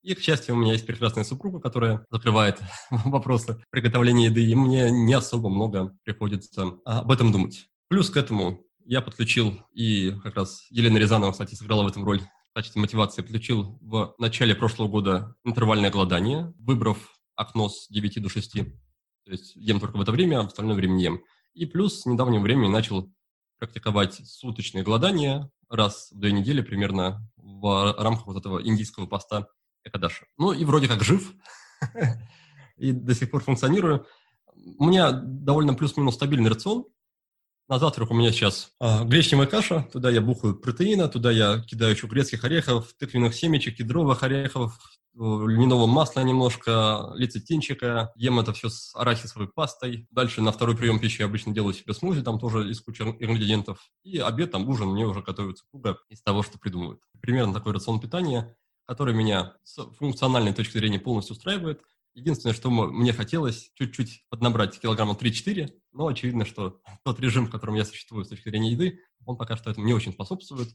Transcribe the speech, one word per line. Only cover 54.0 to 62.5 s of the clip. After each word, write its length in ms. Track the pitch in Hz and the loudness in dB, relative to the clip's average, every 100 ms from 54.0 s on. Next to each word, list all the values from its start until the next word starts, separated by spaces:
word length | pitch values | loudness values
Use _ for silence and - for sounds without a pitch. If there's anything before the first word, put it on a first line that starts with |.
И 140 | 190 175 | -8 -4
обед, 320 | 104 117 175 | -2 -2 -2
там 160 | 95 113 | -2 -2
ужин 220 | 127 98 | -2 -2
мне 160 | 98 113 | -2 -2
уже 160 | 98 | -4
готовится 420 | 95 92 101 90 _ | -8 -8 -8 -10 _
круго 300 | 143 113 90 _ | -8 -6 -6 _
из 140 | 107 | -8
того, 180 | - 101 | -2 -2
что 160 | 101 - | -2 -6
придумывают. 440 | 104 90 85 - _ _ | -8 -8 -10 -12 _ _
Примерно 320 | 117 127 110 | -2 0 0
такой 200 | 101 110 | -2 -4
рацион 260 | 98 - 113 | -4 -4 -6
питания, 560 | 113 175 170 120 113 _ _ _ - | -4 -4 -2 -4 -6 _ _ _ -16
который 260 | - 135 | -4 -2
меня 400 | 113 110 98 90 _ | 0 2 0 -2 _
с 140 | - - - - | -20 -20 -20 -6
функциональной 540 | 143 120 131 127 107 | -6 0 2 2 2
точки 260 | 98 110 113 | 0 -4 -2
зрения 200 | 107 98 | -2 -2
полностью 360 | 127 110 - 113 | -2 -4 -4 -10
устраивает. 460 | 180 202 165 143 _ _ _ 120 | -6 -6 -6 -10 _ _ _ -6
Единственное, 380 | 139 147 120 | -4 -2 -2